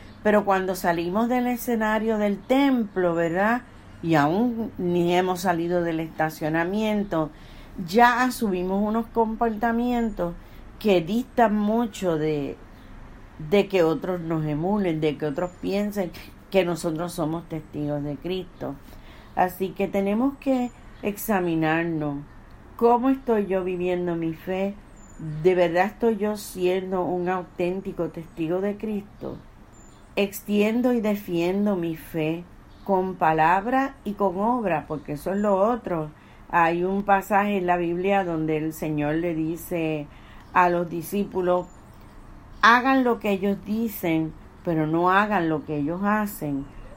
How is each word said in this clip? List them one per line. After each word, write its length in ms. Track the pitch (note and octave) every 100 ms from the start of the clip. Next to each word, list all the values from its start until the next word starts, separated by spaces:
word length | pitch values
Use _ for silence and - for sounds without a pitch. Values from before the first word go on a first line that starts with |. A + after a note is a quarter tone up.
| - -
pero 220 | G#3+ G#3
cuando 300 | G3+ F#3+ F#3
salimos 560 | F3+ F3+ E3+ E3+ G3 A#3
del 160 | B3 B3
escenario 720 | B3 - A3+ G#3+ A3 A3 A3
del 180 | G#3 G3+
templo, 800 | - C4 C#4 B3+ G#3 F#3+ F3+
¿verdad? 480 | E3 E3+ F3 G#3 B3 - - - -
Y 140 | E3 D#3+
aún 560 | C#3+ F#3 B3 A3+ A3 -
ni 380 | F3+ F3 E3+
hemos 260 | F3+ F#3 F3+
salido 420 | F#3+ E3+ E3+ F3
del 180 | E3+ D#3+
estacionamiento, 1300 | D#3+ - D#3 D#3 D#3 E3 E3+ G#3 G#3+ G#3 G3+ E3 D#3 - - - - - E3
ya 380 | G3+ A#3+ A#3+
asumimos 580 | B3+ B3 G#3+ F3+ F#3 G3
unos 240 | G#3 A3+ A3+
comportamientos 1300 | A3+ A3 A3 A#3 G#3+ A#3 A#3 B3 B3 A3+ G3 E3+ E3+ - - - -
que 220 | G#3+ F#3
distan 560 | D#3+ A3+ B3+ - A3+ G#3+
mucho 600 | G#3 A3+ A#3 - F#3 D#3+
de, 400 | D#3 D3 C#3 - - - - - - - - - D#3
de 200 | G3+ G3+
que 160 | F#3+
otros 360 | D#3+ D3+ F3+ F3+
nos 240 | E3 D#3+
emulen, 560 | D#3 D3 F3 G#3+ F#3 D#3
de 160 | D#3 C#3+
que 80 |
otros 260 | D3+ C#3+ F3+ -
piensen 480 | F3+ G3 G#3 G#3 F3 - - - -
que 160 | F#3+ F3
nosotros 480 | D#3+ F3 D#3 F3
somos 340 | F3 D#3 E3 F3
testigos 560 | D#3+ - D3+ D3 D3
de 120 | D3 C#3
Cristo. 580 | E3+ F#3 F3 - C3+ C#3 - - - - -
Así 360 | - F3+ F3 F#3+
que 180 | - G3+
tenemos 480 | G3+ G3 G#3+ C4+ C#4
que 340 | C4+ C4 B3 - - -
examinarnos. 1160 | G#3 G#3 - G3+ F3+ D#3+ D#3 E3 E3+ D#3+ D3 C#3+ D3 - - - - -
¿Cómo 320 | A#3 A#3+ C4
estoy 380 | C4+ A#3+ A3 F#3+
yo 160 | F#3+
viviendo 540 | F3+ F3+ F3+ F3+ F3 E3
mi 180 | E3
fe? 400 | D#3+ - F#3 G3 G3+ - - - - D#3+ D3+
¿De 100 | E3+
verdad 320 | F3+ F3 E3+ G3
estoy 300 | - A#3 G#3+
yo 200 | G#3+ G#3+
siendo 680 | - F#3 F3+ F#3 F#3 F#3+
un 240 | F3 F3+ F3
auténtico 800 | F#3 F3 - F3 F#3+ G3 F3+ E3
testigo 520 | E3+ D#3+ - D#3+ F3+
de 160 | G3+ G3+
Cristo? 600 | A3 G#3 - - C#3 - - - - - - - - -
Extiendo 760 | G3+ - - G#3 G#3 A#3 B3
y 80 | A#3+
defiendo 760 | G#3+ G3+ F#3+ E3+ E3+ G3 G#3 F#3
mi 180 | E3+
fe 480 | D#3+ - E3 D#3 E3+ F3 - - -
con 320 | - F#3+ F#3
palabra 800 | F#3 E3 D#3+ D#3+ F#3 G#3+ C4 C4+ -
y 120 | G#3+
con 260 | G3+ G3 F3
obra, 460 | G#3+ B3 G3+ D#3 -
porque 240 | D3+ -
eso 200 | D3 F3
es 60 | G3
lo 160 | G#3 F#3+
otro. 540 | G#3 A#3+ G3 E3+ D3+ - - - -
Hay 320 | F3 E3 F3
un 220 | F3+ G3
pasaje 540 | G3+ G3 F#3+ G3+ G#3 G3+
en 80 | F3
la 100 | F3
Biblia 480 | E3+ E3+ F#3+ G3
donde 320 | F3+ E3 D#3 D#3
el 160 | D#3
Señor 420 | D#3+ D#3+ D3+ D3
le 200 | D#3+ F3
dice 760 | D#3+ D#3+ E3 - F3 D#3+ D3+ D3 - - - -
a 160 | F#3 F3+
los 220 | F3 E3+
discípulos, 800 | E3+ D#3 G3+ G3+ F#3 F3+ F3+ F3 - - - - - - - - -
"Hagan 440 | G#3+ B3 B3+ C4+
lo 160 | B3 A3+
que 100 | G#3+
ellos 260 | G3 G3+ G3
dicen, 680 | G3 A3 A#3 - F3 D#3+ D#3+ - - -
pero 240 | - D#3+ D#3
no 220 | E3 F3
hagan 380 | F#3+ G#3 G3+ E3
lo 160 | D#3
que 120 | C3+ D3+
ellos 240 | C#3+ F3
hacen, 640 | G3+ G#3+ G#3 G3+ D3+ C#3 C#3 - -